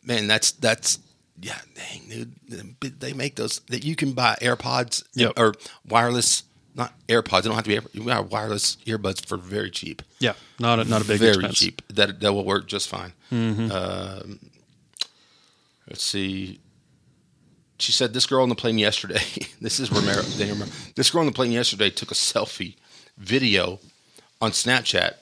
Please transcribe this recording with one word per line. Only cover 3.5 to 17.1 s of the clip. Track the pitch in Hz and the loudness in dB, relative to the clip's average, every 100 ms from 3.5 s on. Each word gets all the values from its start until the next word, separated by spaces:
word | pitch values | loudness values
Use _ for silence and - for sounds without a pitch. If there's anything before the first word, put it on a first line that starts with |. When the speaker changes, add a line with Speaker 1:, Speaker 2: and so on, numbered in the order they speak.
| - _ | -6 _
Speaker 1:
that | 120 | -6
you | 147 160 | -4 -2
can | 147 | -2
buy | 123 123 110 | 4 4 4
AirPods | 120 120 123 127 123 - - | 2 0 0 -2 0 -4 -6
Speaker 2:
Yep. | - 117 101 | 0 2 6
Speaker 1:
or | 113 104 - - - | 4 2 -12 -20 0
wireless, | 113 120 123 113 - - _ _ | 2 4 2 2 0 -2 _ _
not | - 123 - - | -8 -8 -8 2
AirPods. | 117 107 95 | 2 4 2
They | 101 | 2
don't | |
have | 110 | -2
to | 107 | 0
be | 104 | -2
Air-, | - | -2
you | - | -8
can | 117 | -2
buy | 117 | -2
wireless | 98 107 110 101 - - - | 0 -4 -2 -2 -2 -4 -4
earbuds | 110 98 95 | -2 -2 -4
for | - 92 | -6 -10
very | 90 101 101 | -6 -6 -6
cheap. | 90 80 - - _ | -8 -10 -12 -16 _
Speaker 2:
Yeah, | 123 101 - - | -4 -4 -14 -4
not | 117 117 | 2 2
a, | |
not | 113 113 | 2 0
a | |
big | 101 104 | 2 4
Speaker 1:
Very | 113 | 6
Speaker 2:
expense. | 98 95 98 | 6 2 0
Speaker 1:
cheap. | - - - | 0 -2 -10
That, | 101 101 101 | 0 0 2
that | 104 | 2
will | 101 | 2
work | 95 98 87 | 2 0 -2
just | 101 - | -6 -6
fine. | 95 92 - _ | -6 -10 -16 _
Speaker 2:
Mm-hmm. | 120 113 107 113 | -2 0 0 -2
Speaker 1:
Um, | 98 92 92 95 98 - 101 - _ _ _ _ - - _ _ _ _ _ _ _ - | -2 -4 -6 -8 -10 -14 -18 -20 _ _ _ _ -14 -14 _ _ _ _ _ _ _ -18
let's | - | -8
see. | - 101 98 95 95 98 _ _ _ _ _ | -4 -2 -4 -6 -8 -14 _ _ _ _ _